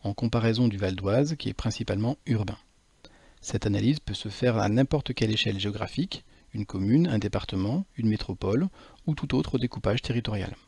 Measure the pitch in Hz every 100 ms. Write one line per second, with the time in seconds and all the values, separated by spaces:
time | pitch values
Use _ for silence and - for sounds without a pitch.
0 | 101 104 117 113 113 113 120 98 95 92
1 | 98 117 147 156 - - 135 - 113 98
2 | 113 151 - 113 98 - _ _ _ _
3 | - - - _ - - 107 101 110 151
4 | - 101 107 - 123 113 104 110 135 151
5 | - 123 110 107 110 98 101 101 107 -
6 | 185 - - - - - 101 95 98 139
7 | 175 110 104 104 - 95 98 156 196 -
8 | 113 110 - 95 95 113 190 - - -
9 | - 151 - 127 143 127 123 - - 113
10 | - 120 117 104 92 -